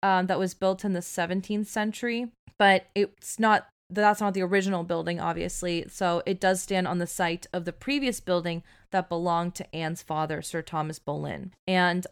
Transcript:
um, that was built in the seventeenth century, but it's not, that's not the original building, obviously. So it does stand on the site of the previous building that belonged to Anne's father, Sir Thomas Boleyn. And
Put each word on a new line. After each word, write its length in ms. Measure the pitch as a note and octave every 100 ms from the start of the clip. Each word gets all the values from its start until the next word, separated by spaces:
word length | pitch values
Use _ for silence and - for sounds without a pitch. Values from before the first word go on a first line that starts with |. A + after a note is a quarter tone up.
um, 280 | G3 F#3 F#3
that 100 | F#3
was 160 | F#3
built 300 | - F#3+ F#3
in 80 | G#3
the 100 | F3+
seventeenth 640 | - - E3+ F#3+ F#3 G#3+ G#3
century, 640 | A3 G#3+ - A#3+ A#3 A#3+ _ - -
but 300 | G3+ F#3+ -
it's 440 | G3+ G3+ _ - -
not, 260 | A3 G#3+ - _ _
that's 300 | G3 G#3 G#3
not 120 | G3+
the 100 | F#3+
original 400 | F3+ G3 F#3+ F3+
building, 340 | E3+ E3 E3 F3
obviously. 640 | E3+ E3 F3 - F3+ E3+ -
So 340 | - F#3 F3
it 160 | - F#3
does 220 | F#3+ F#3
stand 240 | - F#3 F3
on 100 | F3
the 80 | F3
site 400 | - E3+ F3 -
of 120 | F3+
the 80 | E3+
previous 460 | - C4 C#4+ C4 -
building 420 | - F3 E3+ E3+ - _ -
that 160 | F#3+ F3
belonged 440 | E3+ F3 E3+ F3 -
to 180 | -
Anne's 260 | D#3+ D#3+ E3
father, 380 | - D#3 D#3 D#3
Sir 220 | - E3
Thomas 360 | - D#3+ D#3 D#3
Boleyn. 540 | - D3+ C#3+ D#2 F3+ _ -
And 400 | F#3 F3+ F3+ -